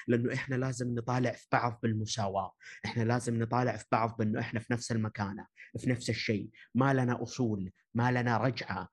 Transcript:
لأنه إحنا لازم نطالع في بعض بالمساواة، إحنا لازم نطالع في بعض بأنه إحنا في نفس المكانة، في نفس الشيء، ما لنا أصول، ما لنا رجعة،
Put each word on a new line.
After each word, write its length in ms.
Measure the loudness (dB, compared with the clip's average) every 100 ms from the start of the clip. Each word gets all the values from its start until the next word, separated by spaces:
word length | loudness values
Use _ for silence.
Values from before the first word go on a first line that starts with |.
| 0
لأنه 260 | 2 2 -2
إحنا 200 | -2 -2
لازم 400 | -2 -2 -2 -4
نطالع 380 | 0 0 0
في 140 | -2 0
بعض 280 | 2 2 0
بالمساواة، 720 | 0 0 -2 -2 0 0 -4 -8 -20 -10 -6
إحنا 180 | -2
لازم 400 | 2 2 0 -2
نطالع 340 | 0 2 2 0
في 100 | 0
بعض 240 | 2 2 0
بأنه 220 | 0 0
إحنا 200 | -2 -4
في 120 | -2
نفس 200 | -4 0
المكانة، 540 | -2 -2 -2 -4 -4 -12 _ -14 -6
في 120 | -2
نفس 200 | -2 -2
الشيء، 400 | -4 0 -2 -2 -12 -4 2
ما 200 | 4 4
لنا 280 | 2 0
أصول، 500 | -4 -2 -2 0 -4 -10 _ 0
ما 180 | 2
لنا 240 | 2 2 2
رجعة، 500 | 2 0 -4 -6 -8